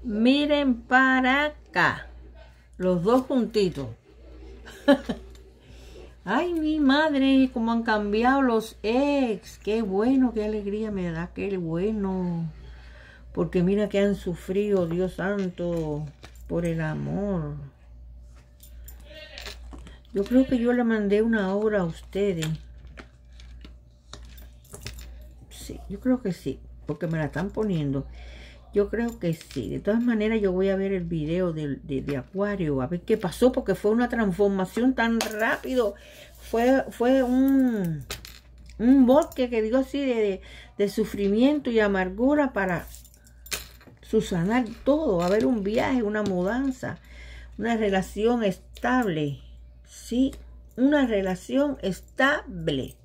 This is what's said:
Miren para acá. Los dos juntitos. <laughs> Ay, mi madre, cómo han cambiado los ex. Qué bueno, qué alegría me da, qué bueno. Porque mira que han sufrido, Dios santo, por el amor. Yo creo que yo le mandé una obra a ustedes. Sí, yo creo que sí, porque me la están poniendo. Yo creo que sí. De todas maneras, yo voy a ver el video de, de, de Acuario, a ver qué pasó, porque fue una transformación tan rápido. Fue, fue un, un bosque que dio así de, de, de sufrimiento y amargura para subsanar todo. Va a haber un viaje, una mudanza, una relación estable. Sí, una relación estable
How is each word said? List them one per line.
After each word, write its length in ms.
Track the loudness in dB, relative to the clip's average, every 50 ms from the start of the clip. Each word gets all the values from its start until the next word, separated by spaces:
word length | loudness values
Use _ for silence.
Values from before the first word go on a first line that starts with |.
| -4
Miren 760 | -4 0 4 4 6 6 4 4 2 2 2 4 2 0 0
para 640 | 0 4 4 6 6 6 4 4 4 4 2 2 2
acá. 640 | 0 -4 -10 -20 -4 0 2 2 2 2 -2 -10 -16 -18 -20 -20 -20 -20 -20 -20 -20 -20 -20 _ _ -8
Los 260 | -2 0 2 2 2 4
dos 200 | 4 4 4 2
juntitos. 680 | 2 0 0 0 2 2 2 2 2 0 -4 -10 -10 -12 _ _ -20 -20 -20 -20 -20 -20 -20 -18 -18 -20 -20 -20 -20 -20 -2 4
<laughs> 420 | 4 4 4 4 -8 -8 -8 -10 -20 -20 -20 -20 -20 -20 -20 -20 -20 -20 -20 -20 -20 -20 -20 -20 -20 -20 -14 -6 -2
Ay, 240 | -2 0 0 0 -2
mi 260 | -2 0 0 0 2
madre, 680 | 4 4 6 4 4 2 2 4 4 6 6 6 6 4 2
cómo 180 | -2 0 0
han 120 | 0 0 2
cambiado 580 | 2 0 0 0 0 0 2 4 4 4 4
los 360 | 4 4 4 2 0 -4 -14 -6 -2
ex. 760 | 0 2 2 2 2 2 2 2 0 -2 -4 -6 -18 -20 -8
Qué 220 | -4 -2 0 0
bueno, 520 | 0 0 0 2 2 4 4 4 2 2 0
qué 100 | -2 -2
alegría 480 | -2 -4 -4 -4 -4 -4 -4 -4 -4
me 180 | -4 -4 -4 -4
da, 220 | -4 -6 -8 -8 -8
qué 240 | -8 -6 -4 -4
bueno. 920 | -4 -4 -4 -2 -2 -2 -2 -2 -2 -2 -2 -2 -2 -2 -2 -2 -4 -4 -6 -8 -14 -18 -18 -18 -20 -20 -20 -20 -20 -20 -20 -20 -20 -20 -10 -4
Porque 300 | -4 -4 0 0 0 2
mira 240 | 2 2 2 0
que 120 | 0 2 2
han 160 | 2 2 0
sufrido, 720 | -2 -4 -6 -6 -6 -8 -4 -2 -2 0 2 2 0 2
Dios 260 | 0 0 -2 -2 -2 -4
santo, 920 | -4 -4 -4 -2 -2 -4 -6 -6 -6 -4 -4 -2 -2 -2 -4 -4 -6 -6 -10 -14 -18 -20 -20 -20 -20 -10
por 180 | -6 -4 -2 -2
el 160 | -2 -2 -2
amor. 720 | -4 -4 -4 -4 -4 -4 -4 -4 -2 -2 -2 -4 -4 -6 -8 -10 -14 -16 -18 -20 -20 -20 -20 -20 -20 -20 -20 -20 -20 -20 -20 -20 -20 -20 -20 -20 -20 -20 -20 -20 -18 -20 -20 -20 -20 -20 -18 -20 -18 -16 -16 -14 -14 -14 -16 -16 -16 -16 -16 -16 -16 -18 -20 -20 -20 -8 -4
Yo 120 | -4 -2
creo 200 | 4 4 4 4
que 120 | 4 2
yo 160 | 2 2 2 2
le 100 | 2 2
mandé 380 | 2 2 2 2 2 2 2
una 340 | 4 2 2 2 2 0 0
obra 240 | 0 0 2 2 2
a 60 | 0
ustedes. 640 | -2 -4 -8 -16 -8 -4 -2 0 0 0 -2 -2 -4 -4 -6 -8 -18 -20 -20 -20 -18 -18 -18 -20 -20 -20 -20 -20 -20 -20 -20 -20 -20 -18 -18 -20 -20 -20 -20 -20 -20 -20 -20 _ -20 -20 -20 -18 -20 -20 -20 -20 -20 -20 -20 -20 -20 -20 -16 -14 -14 -14 -14 -16 -18 -18 -18 -20 -20 -20 -20 -20 -20
Sí, 300 | -20 -16 -14 -14 -14 -14 -12
yo 140 | -12 -14 -4
creo 200 | 0 0 0 2
que 120 | 0 -6 -6
sí, 260 | -4 -6 -8 -8 -8 -14 -20 -20 -14 -8
porque 220 | -8 -6 -6 -4
me 100 | -4 -2
la 80 | -2 -4
están 260 | -4 -4 -6 -6 -4
poniendo. 540 | -4 -4 -2 -2 0 -2 -2 -2 -2 -4 -6 -8 -14 -18 -18 -18 -18 -18 -20 -20 -20 -20 -20 -4 0
Yo 140 | 0 0 0
creo 260 | -2 -4 -4 -4 -6
que 160 | -4 -4 -4 -4
sí. 360 | -4 -8 -10 -8 -8 -6 -6
De 100 | -6 -4
todas 240 | -2 0 0 2 2
maneras, 360 | 2 0 2 0 0 0 2
yo 120 | 0 0
voy 180 | 2 2 0 0
a 60 | 0
ver 180 | 0 0 -2 -2
el 100 | -2 -2
video 480 | -4 -4 -4 -2 -2 0 0 0 -2
de, 260 | -2 -4 -4 -4 -6
de, 260 | -6 -6 -6 -4 -4 -2
de 120 | -4 -4
Acuario, 640 | -6 -6 -8 -4 -4 -2 -2 -2 -2 -2 0 0 0
a 60 | -2
ver 160 | -2 -4 -6
qué 160 | 0 -2 -2
pasó, 340 | 0 0 -6 0 4 4 4
porque 220 | 4 2 -2 -2 -4
fue 160 | 0 2 2
una 180 | 2 2 0
transformación 840 | 0 0 0 0 0 2 2 2 2 2 0 -2 -2 -2 0 2 2 2
tan 260 | 2 0 0 2 0
rápido. 760 | -2 -2 -2 -2 0 0 -2 -2 -4 -2 0 2 0 0 -2 -6 -20 -20 -20 -20 -20 -20 -20 -20
Fue, 460 | -10 -2 0 2 4 4 4 4 2 -2
fue 320 | -4 0 4 4 4 4 4
un, 840 | 4 4 4 4 6 6 6 4 4 2 0 -2 -2 -2 -6 -8 -12 -14 -14 -14 -18 -20 -20 _ -20 -20 -20 -20 -20 -6
un 280 | 2 6 6 8 8 8
bosque 420 | 8 8 6 6 2 -2 -2 -2 0
que 140 | 0 0 0
dio 160 | 2 2 0
así 200 | 0 0 -2 -2
de, 140 | 0 0 2
de, 280 | 2 0 0 0 -4 -8 -18 -20 -20 -20 -18 -2
de 120 | -2 -2 0
sufrimiento 840 | 0 -2 -2 -2 -2 -2 0 2 4 4 4 4 4 2 -2 0
y 80 | 2 2
amargura 760 | 2 4 2 0 -2 -2 -2 0 2 2 4 4 2 0 0
para 320 | -2 -2 0 -2 -4 -6 -10 -18 -20 -20 -20 -20 _ _ -20 -20 -20 -12 -12 -12 -12 -12 -16 -20 -20 -20 -20 -20 -20
subsanar 640 | -8 0 0 0 0 0 -2 -2 0 0 0 0 -2 -2 -8 -4 0
todo. 340 | 2 2 2 2 0 0
Va 60 | 0 2
a 40 | 2
haber 180 | 2 2 2
un 160 | 0 0 0 -2
viaje, 400 | -2 0 0 0 0 0 0 0
una 180 | 0 -2 -2
mudanza, 800 | -2 0 0 0 0 0 0 0 -2 -2 -4 -4 -8 -8 -8 -10 -14 -20 -20 -20 -18 -18 -18 -18 -18 -16 -10
una 200 | -6 -2 -2 0
relación 640 | 0 2 2 2 0 -2 -2 -4 0 2 2 2 2 2
estable. 960 | 0 -2 -2 -12 -20 -14 -6 -2 0 0 2 2 0 0 0 -2 -2 -4 -8 -14 -20 -20 -20 -20 -20 -20 -20 -20
Sí, 480 | -20 -20 -20 -10 -4 0 0 0 0 0 -8 -18 -20 -20 -20 -20 -16 -2
una 320 | 2 2 4 4 4 4
relación 720 | 2 2 0 0 0 -4 -6 -6 -2 0 0 0 0 -2 -4
estable 1120 | -4 -4 -4 -6 -10 -18 -2 0 2 2 2 0 -6 -10 -12 -6 -4 -2 -2 -2 -4 -6 -12 _